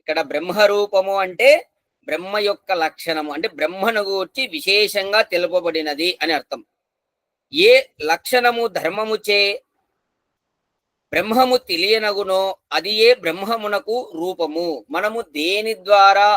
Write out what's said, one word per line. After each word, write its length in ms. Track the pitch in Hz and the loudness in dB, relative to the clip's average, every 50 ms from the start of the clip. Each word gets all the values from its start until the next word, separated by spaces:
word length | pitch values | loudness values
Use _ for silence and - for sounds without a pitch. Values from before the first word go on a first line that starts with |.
ఇక్కడ 180 | _ - 156 165 156 135 | _ -4 -4 -4 -4 -4
బ్రహ్మరూపము 840 | 123 147 160 180 180 208 214 202 202 202 208 202 202 190 185 190 196 196 190 | -6 -8 -6 -4 0 2 4 4 4 2 0 0 0 0 0 0 -2 -2 -2
అంటే 260 | 185 180 170 226 262 294 339 - _ _ _ _ _ _ _ _ - | -4 -2 4 6 6 6 6 2 _ _ _ _ _ _ _ _ -8
బ్రహ్మ 300 | 147 160 180 190 202 214 208 | -8 -8 -6 -6 -4 -2 -2
యొక్క 260 | 202 202 - _ - 190 175 160 | -2 -2 -4 _ -4 -2 -2 -2
లక్షణము, 460 | 156 - - - 170 165 160 151 151 143 | -4 -4 -8 -8 -6 -6 -4 -6 -6 -8
అంటే 120 | 151 165 160 156 143 | -6 -6 -6 -4 -4
బ్రహ్మను 440 | 151 160 180 190 190 226 226 214 208 190 | -4 -4 -4 -2 -2 -2 -2 -2 -4 -4
గూర్చి 340 | 196 190 185 175 _ 262 262 - 165 | -4 -6 -6 -6 _ -8 -8 -6 -6
విశేషంగా 680 | 151 143 190 196 208 214 196 - 202 190 196 202 214 214 _ 185 | -8 -2 0 2 2 2 0 -2 -4 -4 0 0 0 0 _ -2
తెలుపబడినది 760 | 175 180 170 170 180 170 170 160 160 156 151 147 139 165 180 175 _ 151 | -2 -2 0 -2 -2 -2 -2 -4 -4 -4 -4 -4 -4 -4 -4 -4 _ -4
అని 100 | 165 160 139 | -2 -2 -4
అర్థం. 240 | - _ - 120 - _ _ _ _ _ _ _ _ _ _ _ _ _ _ _ _ _ 135 | -4 _ -14 -14 -14 _ _ _ _ _ _ _ _ _ _ _ _ _ _ _ _ _ -2
ఏ 180 | 147 185 220 247 262 269 _ _ _ 151 151 | 2 6 6 6 6 4 _ _ _ -2 -2
లక్షణము 520 | 156 - _ - - 247 240 240 240 233 233 226 180 170 | -2 -2 _ -2 0 2 2 2 0 0 -4 -4 -4 -4
ధర్మముచే 640 | 139 160 180 208 220 220 220 214 _ 208 202 202 202 202 202 - _ _ _ _ _ _ _ _ _ _ _ _ _ _ _ _ _ _ _ _ _ _ _ _ _ _ _ _ _ _ - | -4 -4 -4 -4 -4 -4 -4 -6 _ -2 0 2 2 0 -2 -6 _ _ _ _ _ _ _ _ _ _ _ _ _ _ _ _ _ _ _ _ _ _ _ _ _ _ _ _ _ _ -4
బ్రహ్మము 440 | 151 180 214 220 247 254 254 254 247 _ - | -4 -2 0 2 2 2 2 2 -2 _ -4
తెలియనగునో 720 | - 151 180 202 220 220 214 214 202 196 202 190 190 190 190 190 185 _ _ _ 147 | -4 -4 0 0 0 0 0 -2 -4 -4 -4 -2 0 0 0 -2 -4 _ _ _ -6
అది 160 | 160 160 196 214 214 220 | -4 -4 -4 0 2 4
ఏ 40 | 233 247 233 175 | 4 4 4 2
బ్రహ్మమునకు 720 | 165 160 185 196 208 233 226 208 208 208 202 - 208 220 247 247 - 180 160 | -6 -4 -4 -4 -6 -4 -4 -4 -4 -4 -4 -4 -4 -4 -4 -4 -8 -8 -6
రూపము. 460 | 170 185 185 175 170 151 151 165 175 170 156 127 - _ 139 | -6 -6 -4 -4 -4 -4 -2 -4 -4 -4 -6 -8 -10 _ -6
మనము 260 | 165 196 214 220 233 226 _ _ 147 | -4 -4 -2 -4 -6 -10 _ _ -4
దేని 340 | 151 170 190 208 214 220 220 190 180 190 | -4 -2 -2 -2 -2 -4 -6 -8 0 4
ద్వారా 420 | 208 196 196 196 196 196 208 208 208 | 6 8 8 8 8 6 6 4 4